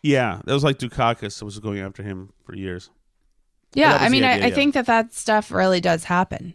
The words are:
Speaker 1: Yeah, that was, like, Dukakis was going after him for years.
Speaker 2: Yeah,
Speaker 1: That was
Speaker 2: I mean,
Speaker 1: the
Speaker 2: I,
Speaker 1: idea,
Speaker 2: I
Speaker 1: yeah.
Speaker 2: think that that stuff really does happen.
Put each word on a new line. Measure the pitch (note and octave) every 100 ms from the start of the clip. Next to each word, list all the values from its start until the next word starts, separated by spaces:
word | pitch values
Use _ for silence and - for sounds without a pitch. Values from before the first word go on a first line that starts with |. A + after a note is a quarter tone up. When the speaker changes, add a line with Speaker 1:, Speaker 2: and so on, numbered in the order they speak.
Speaker 1:
Yeah, | D3+ C#3 A#2 F2
that | -
was, | C#3
like, | D3 C3+
Dukakis | B2 - A#2+ A#2 G#2 -
was | G#2 G2+
going | G#2+ G2+
after | F#2+ -
him | G2+ F#2 F#2+ _
for | -
years. | F#2 F#2+ F2+ - _ _ _ _ _ _ _ _
Speaker 2:
Yeah, | - D4+
Speaker 1:
That | -
was | A3+
Speaker 2:
I |
mean, | C4
Speaker 1:
the | C4
Speaker 2:
I, |
Speaker 1:
idea, | B3
Speaker 2:
I | B3
Speaker 1:
yeah. |
Speaker 2:
think | C#4+ C#4+
that | C#4 B3
that | A3+ A3+
stuff | - - G#3+ G#3+
really | F#3 F#3+ F#3
does | F3 E3
happen. | - F3+ F#3+ - F3+